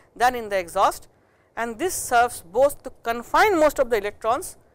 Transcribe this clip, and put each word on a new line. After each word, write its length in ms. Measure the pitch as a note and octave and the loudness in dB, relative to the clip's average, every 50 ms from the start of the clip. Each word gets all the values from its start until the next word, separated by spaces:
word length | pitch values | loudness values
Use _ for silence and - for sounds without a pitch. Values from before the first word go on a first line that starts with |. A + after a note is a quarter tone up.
| _ _ _ | _ _ _
than 220 | F3+ A#3 B3+ B3 | 0 0 0 0
in 120 | A#3+ A3 G#3 | -2 -6 -4
the 100 | G3+ F#3+ | -4 -4
exhaust, 500 | F3 D#3+ D3+ F#3+ G#3+ D4 - - - _ _ _ _ _ _ _ _ _ - | -4 -4 -2 0 0 0 0 -4 -16 _ _ _ _ _ _ _ _ _ -8
and 220 | G#3+ A#3 A#3+ A3+ G#3+ | -8 -6 -6 -6 -6
this 160 | D#4+ F#4 - | -6 -6 -4
serves 480 | - - - B3+ A#3 B3 A#3+ - - | -6 -4 0 2 2 2 2 -2 -10
both 400 | - E3 F3+ A#3+ C#4 C#4+ - - - | -14 -4 0 2 2 2 2 -4 -14
to 80 | B3+ - _ | -16 -16 _
confine 560 | - A#3 A#3 A#3+ A#3 - - D#4+ G4 A4 F#4+ D#4 | -8 -6 -6 -6 -6 0 2 4 4 4 4 4
most 200 | D4+ D4 - D4 | 2 2 2 0
of 120 | C4 A#3 | 0 0
the 60 | A#3+ | 0
electrons 600 | G#3 G3 G#3 - - - A3 B3 D#4+ F#4 - - _ _ _ | -2 -2 -4 -10 -6 -2 -2 -2 -2 -4 -10 -16 _ _ _